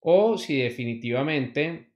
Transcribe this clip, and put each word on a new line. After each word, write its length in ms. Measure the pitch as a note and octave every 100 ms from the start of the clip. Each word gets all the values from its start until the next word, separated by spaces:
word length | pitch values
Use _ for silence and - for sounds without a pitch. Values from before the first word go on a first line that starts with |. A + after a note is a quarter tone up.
o 360 | - F3+ G#3+ G#3+
si 240 | - C#3+
definitivamente 1300 | B2 A#2+ A#2+ A#2 A#2+ A#2+ D3 D3+ B2 D3 D#3 E3 -